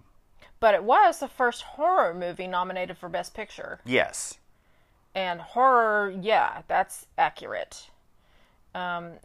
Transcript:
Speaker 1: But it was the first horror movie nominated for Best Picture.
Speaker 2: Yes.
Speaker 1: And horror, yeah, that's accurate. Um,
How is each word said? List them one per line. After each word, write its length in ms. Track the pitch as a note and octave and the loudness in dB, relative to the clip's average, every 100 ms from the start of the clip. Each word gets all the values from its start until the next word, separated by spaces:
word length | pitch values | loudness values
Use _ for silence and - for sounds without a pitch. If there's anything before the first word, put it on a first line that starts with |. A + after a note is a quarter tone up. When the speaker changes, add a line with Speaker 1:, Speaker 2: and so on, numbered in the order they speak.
| _ _ _ _ - _ | _ _ _ _ -20 _
Speaker 1:
But 140 | A3+ | 2
it 100 | F#3+ | 4
was 340 | G#3 E4 F#4+ D#4 | 4 4 4 2
the 80 | C#4 | -6
first 340 | - B3 A#3 | -2 -2 -2
horror 520 | - - E4 F#4 G3 | -10 -2 2 4 2
movie 320 | F3 F3 E3+ F#3 | 0 -6 -6 -6
nominated 500 | F3+ F#3 F#3 F3+ F3+ | -4 -4 -4 -6 -8
for 120 | F3 | -8
Best 240 | F3 F3+ | -6 -6
Picture. 460 | - G#3 - - - | -10 -14 -14 -14 -12
Speaker 2:
Yes. 540 | A#2+ B2 C#2+ - - - _ _ _ _ _ _ _ | 0 2 2 -2 -12 -14 _ _ _ _ _ _ _
Speaker 1:
And 260 | F#3+ F#3 E3+ | -4 -4 -4
horror, 760 | D#3+ A#3+ C4 B3 A3 G#3 G3+ F#3+ | -4 2 4 6 4 2 -2 -4
yeah, 400 | G3 G3 - - - | 0 2 2 -2 -2
that's 380 | E3+ F#3+ - - - | -2 -2 -6 -8 -2
accurate. 720 | D3+ - A2 F#2 - - - _ _ _ _ _ _ _ _ | -2 -2 -10 -10 -10 -14 -20 _ _ _ _ _ _ _ _
Um, 380 | F3+ F3+ F3 E3+ E3 | -10 -6 -6 -8 -16